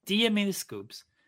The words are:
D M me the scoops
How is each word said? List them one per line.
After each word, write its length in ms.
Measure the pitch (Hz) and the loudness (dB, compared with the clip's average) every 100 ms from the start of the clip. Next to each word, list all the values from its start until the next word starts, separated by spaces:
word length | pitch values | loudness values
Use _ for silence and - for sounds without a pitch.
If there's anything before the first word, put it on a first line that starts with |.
| - | -2
D 200 | 208 226 | 2 4
M 80 | |
me 120 | 208 202 | 2 0
the 80 | |
scoops 500 | 185 - 104 101 - - _ | -2 -8 -12 -12 -18 -20 _